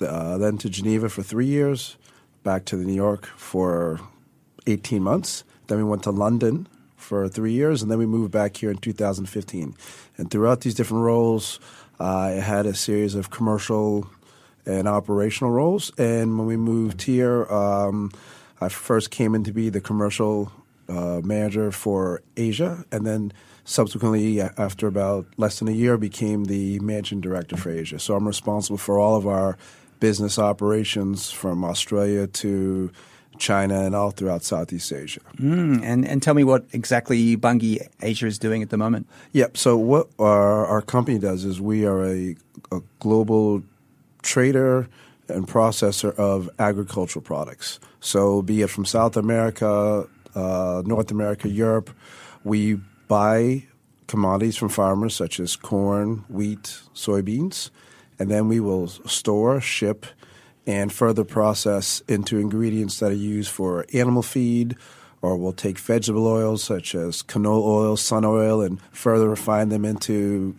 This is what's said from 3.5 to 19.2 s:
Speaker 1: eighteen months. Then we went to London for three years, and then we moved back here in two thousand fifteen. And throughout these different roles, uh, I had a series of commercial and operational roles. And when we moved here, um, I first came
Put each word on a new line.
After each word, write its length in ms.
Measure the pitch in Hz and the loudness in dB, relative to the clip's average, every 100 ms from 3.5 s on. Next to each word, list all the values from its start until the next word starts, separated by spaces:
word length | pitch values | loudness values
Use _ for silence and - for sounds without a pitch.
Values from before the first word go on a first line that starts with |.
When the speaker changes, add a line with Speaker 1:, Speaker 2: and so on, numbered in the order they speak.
| 92 90 85 85 82 95 _ _ _ _ - - | -2 0 0 -2 -4 -12 _ _ _ _ -8 -2
Speaker 1:
eighteen 380 | 101 - 101 | -2 -2 -2
months. 400 | 95 185 - - - _ - | 2 0 -2 -10 -14 _ -4
Then 100 | 107 | -2
we 60 | |
went 180 | 107 101 | 0 -2
to 80 | 101 | -2
London 560 | 98 104 120 117 160 185 _ _ _ | 0 0 2 2 0 -6 _ _ _
for 320 | - 101 95 | -6 -4 -2
three 240 | 113 110 | -2 -2
years, 280 | 120 151 139 | 0 0 0
and 100 | 107 | 0
then 80 | 113 | 0
we 80 | 110 | 0
moved 240 | 113 104 | 0 0
back 260 | 107 104 - | 0 0 -2
here 140 | 107 | -6
in 60 | 95 | -4
two 160 | 113 | -6
thousand 340 | 104 104 95 92 | -2 -2 -2 -6
fifteen. 480 | 107 87 92 69 - - - - - | -8 -8 -8 -10 -12 -20 -20 -20 -10
And 120 | 85 | -4
throughout 320 | 104 113 123 | 2 2 2
these 140 | 127 107 | 0 -2
different 280 | 107 110 | -2 2
roles, 560 | 117 117 117 110 - - - - - - | 2 4 2 0 -2 -12 -18 -20 -20 -6
uh, 40 | |
I 260 | 92 95 95 | -2 0 -2
had 360 | 92 98 101 104 | -2 -2 0 0
a 80 | 98 | -2
series 400 | - 104 104 101 | -2 0 0 -2
of 160 | 95 | -8
commercial 760 | - 113 104 - 110 107 104 101 - _ - _ _ - | -4 -2 0 0 0 0 0 -4 -16 _ -20 _ _ -6
and 200 | 95 101 | -2 0
operational 640 | 104 98 101 107 - 127 | 0 0 0 0 0 0
roles. 400 | 120 165 196 - - | 2 2 0 -4 -2
And 400 | 117 117 113 110 | 0 2 0 -2
when 80 | 110 | -2
we 120 | 113 | -2
moved 460 | 113 113 110 92 | 0 0 -2 -4
here, 480 | - 123 123 120 107 | -2 2 2 0 0
um, 600 | 104 101 101 101 104 101 - - - - - | 0 0 0 0 -2 -6 -10 -20 -20 -20 -8
I 100 | 92 | -6
first 400 | - - 113 - | -6 0 0 0
came 240 | - | -2